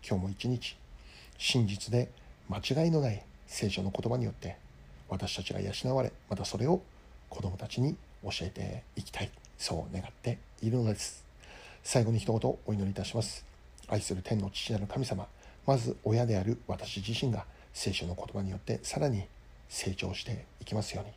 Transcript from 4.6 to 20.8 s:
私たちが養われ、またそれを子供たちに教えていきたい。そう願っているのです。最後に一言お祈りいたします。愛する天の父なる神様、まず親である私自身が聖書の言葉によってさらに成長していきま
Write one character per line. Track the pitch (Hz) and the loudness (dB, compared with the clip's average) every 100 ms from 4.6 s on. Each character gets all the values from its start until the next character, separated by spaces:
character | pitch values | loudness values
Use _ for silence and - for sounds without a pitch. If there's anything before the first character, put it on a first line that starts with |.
| - - - - - | -14 -20 -20 -20 -8
私 | 95 - - | -4 -4 -4
た | |
ち | 95 | -4
が | 92 | -2
養 | 98 98 127 131 | -2 0 2 4
わ | |
れ、 | 127 - - | 2 -2 -6
ま | 98 | -4
た | |
そ | 92 98 | -2 0
れ | 123 | 4
を | 185 - - - - - | 4 2 -20 -20 -20 -14
子 | - | -6
供 | 95 92 | -4 -4
た | 110 | -4
ち | - | 0
に | 135 165 - - | 2 0 -10 -12
教 | 104 - | -8 -4
え | - | -4
て | - 98 95 - - | -4 -6 -6 -8 -10
い | |
き | - | -8
た | - | -6
い。 | 98 - - - | -6 -8 -20 -8
そ | - 85 - | -2 -2 -2
う | |
願 | 92 | -6
っ | - | -6
て | - - 117 - - | -6 -2 -2 -6 -2
い | 113 | 2
る | 123 | 4
の | 113 | 4
で | 104 | 2
す。 | - - - - - - - - | -2 -10 -18 -20 -18 -18 -18 -14
最 | - - | 2 4
後 | 113 | 6
に | 113 | 4
一 | - 110 | 4 4
言 | 127 - - | 4 0 0
お | |
祈 | 107 | 0
り | 98 | 2
い | |
た | 98 95 | 0 -2
し | - | 0
ま | |
す。 | - - - - - - - | -2 -4 -14 -20 -20 -20 -2
愛 | 107 | -2
す | - 95 | 0 -4
る | |
天 | - 110 | 0 0
の | 98 | 0
父 | - - | -4 -2
な | 110 | -2
る | 98 | 0
神 | - 131 | -2 0
様、 | 95 95 - - - - | -2 -4 -12 -20 -8 4
ま | 135 | 4
ず | 117 - | 4 -2
親 | 107 110 120 | 4 4 6
で | 104 | 4
あ | |
る | 95 120 - | 4 0 -2
私 | 104 - - 101 | -6 -4 -6 -2
自 | 113 135 | 0 2
身 | |
が | 113 - - - | 0 -4 -14 -16
聖 | - - | -4 -2
書 | 98 82 | -2 -2
の | 92 | -4
言 | - | -6
葉 | 98 | -4
に | 98 | -2
よ | 92 | -4
っ | |
て | - 113 | -2 -4
さ | - - | -2 0
ら | 151 | 2
に | 110 95 - - - - | 2 -2 -10 -20 -20 -12
成 | - - | -4 -4
長 | 92 92 90 | -2 -2 -4
し | |
て | - 113 - - | -4 -6 -6 -14
い | - | -4
き | |
ま | 107 | -2